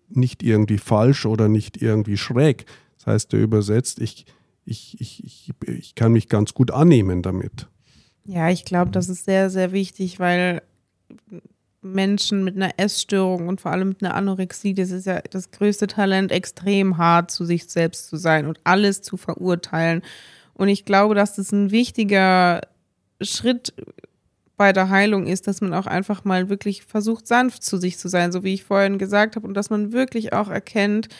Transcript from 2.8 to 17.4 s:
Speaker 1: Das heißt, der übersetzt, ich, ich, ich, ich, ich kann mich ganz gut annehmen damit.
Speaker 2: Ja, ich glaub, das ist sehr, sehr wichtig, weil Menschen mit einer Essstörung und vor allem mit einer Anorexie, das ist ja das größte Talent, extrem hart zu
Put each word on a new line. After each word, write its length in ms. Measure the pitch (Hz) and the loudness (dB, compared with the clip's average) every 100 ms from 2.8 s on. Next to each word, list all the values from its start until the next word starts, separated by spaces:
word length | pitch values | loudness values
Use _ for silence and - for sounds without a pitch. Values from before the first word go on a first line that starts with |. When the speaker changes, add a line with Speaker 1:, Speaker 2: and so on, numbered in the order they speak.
| _ _ | _ _
Speaker 1:
Das 80 | - | -2
heißt, 260 | 107 - | 0 0
der 80 | 107 | 0
übersetzt, 580 | 107 110 101 107 - - | 2 2 2 0 -2 -4
ich, 280 | - - - _ _ _ | -8 -10 -20 _ _ _
ich, 380 | - 117 - - | -14 -14 -14 -14
ich, 220 | - - | -14 -14
ich, 280 | - - - - - | -20 -18 -16 -12 -10
ich 280 | - - - | -10 -10 0
kann 160 | 113 | 2
mich 180 | 117 - | 4 2
ganz 240 | - 104 | 0 0
gut 160 | - 127 | 0 0
annehmen 540 | 131 170 135 95 90 | 4 6 6 4 0
damit. 440 | 92 92 - - - _ _ _ _ _ - | -2 -4 -6 -12 -18 _ _ _ _ _ -10
Speaker 2:
Ja, 260 | 180 160 | -4 -2
ich 120 | 180 | -2
glaub, 280 | - 180 180 | -2 -2 0
das 180 | 185 180 | 0 -4
ist 160 | 180 - | -4 -2
sehr, 240 | 190 190 | 0 0
sehr 220 | 190 185 | 0 -2
wichtig, 480 | 196 185 - 185 180 | -2 -4 -6 -8 -4
weil 420 | 180 180 180 170 - _ _ _ _ - _ - - _ _ _ | 0 0 0 -2 -8 _ _ _ _ -20 _ -20 -20 _ _ _
Menschen 640 | 190 190 190 202 - 202 | -8 -2 0 0 0 0
mit 120 | 190 190 | 0 -2
einer 180 | 190 - | -4 0
Essstörung 720 | 202 - - 196 185 180 170 | -2 -2 -2 0 0 0 -4
und 140 | 190 | -4
vor 100 | 170 | -4
allem 180 | 175 190 | -2 -2
mit 140 | 190 | -2
einer 100 | 180 | -4
Anorexie, 640 | - 196 190 185 - 202 190 | -2 -2 -2 -4 -6 -4 -2
das 160 | 185 | -2
ist 140 | 185 190 | -4 -4
ja 160 | 180 - | -6 -6
das 180 | 190 - | -10 -10
größte 380 | - 208 202 196 | -2 0 0 -2
Talent, 440 | - 196 190 190 | 0 2 2 2
extrem 680 | 185 - - 185 196 190 170 | -2 -4 -6 0 2 2 2
hart 340 | 170 170 170 | 4 4 2
zu 120 | - | -4